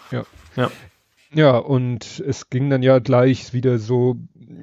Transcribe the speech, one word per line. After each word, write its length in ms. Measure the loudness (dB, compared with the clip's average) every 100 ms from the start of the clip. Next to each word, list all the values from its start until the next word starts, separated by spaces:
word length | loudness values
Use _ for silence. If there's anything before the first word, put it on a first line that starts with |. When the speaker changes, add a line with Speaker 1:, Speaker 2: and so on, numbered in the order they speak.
| -12
Speaker 1:
Ja. 120 | -10 -10 -20 -14 -6
Speaker 2:
Ja. 140 | -6 -6 -20 _ _ _ _ 2
Speaker 1:
Ja, 220 | 4 4
und 680 | 0 -2 -2 -6 -10 -10 -8
es 240 | -8 -6
ging 200 | -4 0
dann 120 | 2
ja 180 | 4 4
gleich 540 | 4 2 2 0 -4
wieder 240 | -2 0 -2
so, 380 | -2 0 0 -2 -10 _ -20 -20